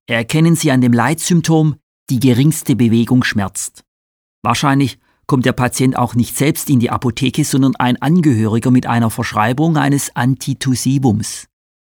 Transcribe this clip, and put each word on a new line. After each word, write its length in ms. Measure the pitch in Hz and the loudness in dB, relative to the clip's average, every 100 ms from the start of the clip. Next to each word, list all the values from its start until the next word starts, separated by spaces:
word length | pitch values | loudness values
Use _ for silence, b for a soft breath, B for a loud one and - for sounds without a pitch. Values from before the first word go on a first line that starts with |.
| - | -6
erkennen 500 | 117 113 156 165 165 | -4 -2 0 2 2
Sie 140 | 156 | 2
an 120 | 127 | 2
dem 100 | 123 | 2
Leitsymptom, 840 | 120 117 160 - 175 156 160 156 139 _ _ - | 2 0 -2 0 0 2 2 2 -2 _ _ -6
die 100 | 127 | 0
geringste 560 | 127 120 143 147 - 120 | 2 4 2 0 -2 0
Bewegung 480 | 120 113 113 127 | 2 2 2 0
schmerzt. 580 | 123 110 95 - - - _ _ _ _ _ _ | 0 -2 -4 -6 -12 -14 _ _ _ _ _ _
Wahrscheinlich 560 | 113 117 147 139 139 - _ _ - | -4 -2 0 2 0 -4 _ _ -2
kommt 200 | 139 127 | 0 0
der 80 | |
Patient 420 | 120 123 - 131 - | 0 -2 0 0 0
auch 180 | 120 | -2
nicht 220 | 123 113 - | -2 -2 -2
selbst 320 | 139 - - | -2 -2 0
in 100 | 135 | 0
die 120 | 117 | 0
Apotheke, 540 | - 127 113 131 - | -2 -4 -2 -2 -2
sondern 300 | 147 143 135 123 | -2 0 0 0
ein 240 | 123 123 | -2 -2
Angehöriger 680 | 135 175 156 110 110 113 127 | 0 2 2 2 2 0 2
mit 160 | 127 120 | 2 2
einer 220 | 117 113 | 0 0
Verschreibung 680 | - 113 107 107 131 160 156 | -2 -4 -2 0 0 0 0
eines 360 | 139 143 - | 0 -2 -4
Antitussivums. 1300 | - 127 135 - 131 131 127 - 135 131 107 - - - _ _ _ _ _ | -4 -2 -2 -4 -4 -2 -2 0 0 2 0 -4 -10 -18 _ _ _ _ _